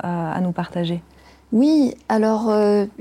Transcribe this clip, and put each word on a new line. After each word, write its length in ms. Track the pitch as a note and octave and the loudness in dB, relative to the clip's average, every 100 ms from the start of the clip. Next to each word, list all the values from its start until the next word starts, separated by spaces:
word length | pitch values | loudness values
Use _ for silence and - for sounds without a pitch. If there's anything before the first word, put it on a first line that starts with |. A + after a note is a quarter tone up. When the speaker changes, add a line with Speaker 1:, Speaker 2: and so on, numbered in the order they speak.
Speaker 1:
à 360 | F3 F3 D#3+ E3+ | -6 -6 -4 -4
nous 100 | F3+ | -4
partager ? 520 | F3 F3 F3 E3+ E3+ - _ - - _ | -4 -6 -4 -4 -6 -10 _ -20 -20 _
Speaker 2:
Oui, 420 | A3+ D4 D#4 B3+ - - | 2 4 4 2 -2 -2
alors, 400 | A3 A3 A3 A3+ | 0 2 0 0
euh, 360 | G#3+ G#3 G#3 G3+ - | 2 2 2 0 -8